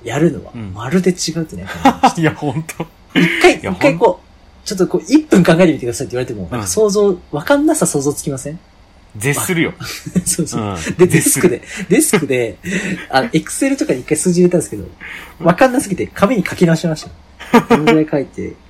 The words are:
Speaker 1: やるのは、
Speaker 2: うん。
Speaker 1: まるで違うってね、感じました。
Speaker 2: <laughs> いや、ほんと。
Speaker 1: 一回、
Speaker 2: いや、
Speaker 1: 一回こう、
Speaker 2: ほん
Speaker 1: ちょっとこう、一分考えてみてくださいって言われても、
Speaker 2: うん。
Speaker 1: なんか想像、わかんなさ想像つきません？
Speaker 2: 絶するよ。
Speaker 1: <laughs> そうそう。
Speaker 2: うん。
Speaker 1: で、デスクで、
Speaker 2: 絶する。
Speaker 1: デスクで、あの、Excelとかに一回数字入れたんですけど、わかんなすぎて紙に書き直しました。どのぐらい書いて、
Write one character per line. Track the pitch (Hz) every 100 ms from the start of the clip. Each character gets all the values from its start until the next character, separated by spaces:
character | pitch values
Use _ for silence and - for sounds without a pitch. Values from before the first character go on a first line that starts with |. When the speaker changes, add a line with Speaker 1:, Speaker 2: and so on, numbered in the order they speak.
Speaker 1:
や | - 127
る | 165
の | 113
は、 | 90 120
Speaker 2:
う |
ん。 | 104
Speaker 1:
ま | 98 120
る | 185
で | 185
違 | 180 - 165
う |
っ | 160
て | 170
ね、 | 185
感 | -
じ | 269 -
ま | 254
し | -
た。 |
Speaker 2:
<laughs> |
い |
や、 | 156
ほ | - 147
ん | 131
と。 | 160 - 165 _ _
Speaker 1:
一 | - 170 -
回、 | 349 -
Speaker 2:
い |
や、 | -
Speaker 1:
一 | -
回 | 285 170
こ | 226
う、 |
Speaker 2:
ほ |
ん | - _ _ _ - -
Speaker 1:
ち |
ょ | 185
っ |
と | 180
こ | -
う、 |
一 | - 302
分 | - 196
考 | 170
え | 160
て | 180
み | 135
て | 120
く |
だ |
さ | - -
い |
っ |
て | 123
言 |
わ |
れ | 127
て |
も、 | 107 85
Speaker 2:
う |
ん。 |
Speaker 1:
な | 120
ん |
か | 101
想 | 208 214
像、 | 202 202 185 -
わ | 143
か | - 285
ん | 311
な | 311
さ | 175
想 | 147
像 | 139
つ | 139
き | -
ま | 131
せ | 143
ん？ | 165 _ _ _ _ _ 107
Speaker 2:
絶 | 127 139
す | -
る | 170
よ。 | 110 - - -
Speaker 1:
<laughs> | - 185 -
そ | -
う | 160
そ | 117
う。 |
Speaker 2:
う | 104
ん。 | 90 85 92
Speaker 1:
で、 | 180
デ | 156
ス | 135 135
ク | 175
で、 | -
Speaker 2:
絶 | -
す | -
る。 | 185
Speaker 1:
デ | 220
ス | 320 -
ク | 139
で、 | 127 113 - - - 196 190 -
あ | 131
の、 | -
Excel | 160 - - 269 277
と | 311
か |
に | 131
一 | -
回 | 156
数 | 185
字 | 175
入 | 175
れ |
た | 175
ん |
で |
す | -
け | 104
ど、 | 90 - - - - -
わ | 165
か | 175 262
ん |
な | 247
す | 202
ぎ | 185
て | 185
紙 | - 202 233
に | -
書 | -
き | 170
直 | 165
し | 170
ま | 156
し | - - - - -
た。 | 233 - 220
ど |
の | 151
ぐ |
ら | 156
い | 156
書 | 143
い | 131
て、 | - - -